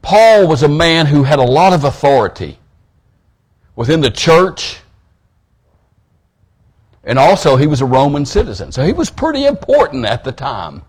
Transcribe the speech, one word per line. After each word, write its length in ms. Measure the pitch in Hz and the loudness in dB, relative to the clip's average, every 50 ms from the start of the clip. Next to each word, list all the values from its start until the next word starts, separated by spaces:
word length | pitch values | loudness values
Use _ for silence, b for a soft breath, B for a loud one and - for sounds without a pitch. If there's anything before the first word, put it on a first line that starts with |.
Paul 460 | - - 175 214 226 226 220 208 196 165 | -4 2 2 4 6 6 6 6 4 2
was 160 | 156 123 147 | 2 2 2
a 60 | 147 | 0
man 360 | 143 156 170 165 160 165 160 | 2 2 0 0 2 0 0
who 180 | 143 147 147 135 | 2 2 2 2
had 160 | 135 151 139 | 2 2 0
a 40 | 131 | 0
lot 300 | 120 127 151 175 190 185 | 0 2 2 2 2 2
of 100 | 170 139 | 2 -2
authority 760 | 143 127 - - 139 139 131 107 92 - - 92 73 71 _ _ _ _ _ _ _ _ _ _ _ _ _ _ _ _ _ _ _ _ _ _ _ _ | -4 -6 -2 0 2 2 2 0 -2 -6 -10 -14 -14 -14 _ _ _ _ _ _ _ _ _ _ _ _ _ _ _ _ _ _ _ _ _ _ _ _
within 240 | - 120 113 156 160 | -8 -2 -2 0 0
the 120 | 143 123 | 0 -2
church, 680 | 101 - - - 123 165 185 190 160 - - - - - _ _ _ _ _ _ _ _ _ _ _ _ _ _ _ _ _ _ _ _ _ _ _ _ _ _ _ _ _ _ _ _ _ _ _ _ _ _ _ _ _ _ _ _ _ | -4 -4 0 2 4 4 4 2 -2 -10 -14 -14 -14 -16 _ _ _ _ _ _ _ _ _ _ _ _ _ _ _ _ _ _ _ _ _ _ _ _ _ _ _ _ _ _ _ _ _ _ _ _ _ _ _ _ _ _ _ _ _
and 140 | - 120 131 | -6 0 2
also 380 | 139 160 196 - - 160 135 131 | 4 2 2 2 2 0 2 2
he 100 | 147 151 | 2 0
was 140 | 151 127 | 0 -2
a 40 | 135 | -2
Roman 400 | 127 127 131 135 143 139 147 147 | 0 0 2 2 0 0 -4 -6
citizen. 460 | - - 202 240 220 104 87 82 67 | -4 -2 -4 -4 -4 -6 -12 -12 -12
So 140 | - 127 135 | -6 -4 -2
he 80 | 175 269 | -2 -2
was 160 | 349 330 - | -2 -4 -6
pretty 360 | - - - 320 311 269 277 | -6 -6 -6 -4 -4 0 -2
important 600 | 277 285 277 - - - 294 269 - - 131 117 | -2 -2 -2 -2 0 2 2 2 0 -2 -6 -4
at 180 | 104 110 117 - | -4 -4 -4 -6
the 80 | 135 | -10
time. 520 | 127 - 131 135 123 101 87 80 71 71 - | -12 -8 -10 -10 -8 -8 -10 -12 -14 -18 -20